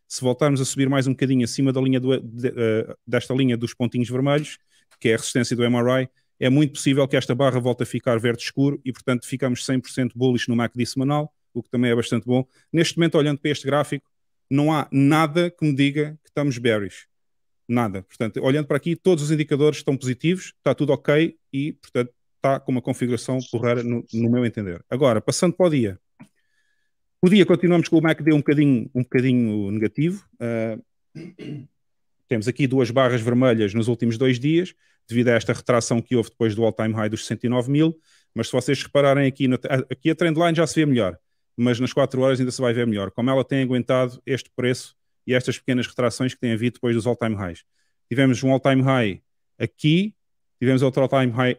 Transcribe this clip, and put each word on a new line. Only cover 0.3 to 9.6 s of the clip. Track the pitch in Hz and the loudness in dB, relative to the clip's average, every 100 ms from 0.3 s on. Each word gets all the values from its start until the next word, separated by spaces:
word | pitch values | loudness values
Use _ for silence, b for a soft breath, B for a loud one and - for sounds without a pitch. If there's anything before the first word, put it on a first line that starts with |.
| 120 147 135 | 2 2 2
a | 131 | -2
subir | 135 135 | 0 0
mais | 139 131 | 0 -2
um | |
bocadinho | 131 135 131 | 0 0 0
acima | 117 - 135 | 0 0 0
da | 131 | 0
linha | 131 131 | 0 0
do, | 127 131 | 0 -2
de, | 117 117 123 | -4 -6 -6
eh, | 120 113 110 - - - | -2 -2 -2 -4 -10 -4
desta | 120 - | -4 -2
linha | 131 131 117 | 0 0 0
dos | 113 | -4
pontinhos | - 123 120 117 | -4 -4 -2 -4
vermelhos, | 127 139 147 151 - _ _ _ _ | -2 0 0 -2 -14 _ _ _ _
que | 117 | 0
é | 113 | 0
a | |
resistência | - - 120 | 0 -2 -2
do | 117 120 | 0 0
M | 120 | 2
R | 120 131 | 2 0
I, | 127 _ _ - | -2 _ _ -2
é | 131 | 2
muito | 135 151 | 4 2
possível | 147 143 135 135 | 0 0 2 2
que | 139 | 0
esta | - 123 | 0 0
barra | 139 123 | 2 2
volte | 120 120 | 0 -2
a | 123 | -4
ficar | 123 - 113 | -4 -2 0
verde | 120 117 | 0 -2
escuro | - - 139 - 131 | -4 0 0 0 -8
e, | |
portanto, | 113 - 123 - | -8 -4 -4 -4
ficamos | 131 135 120 | -4 -4 -4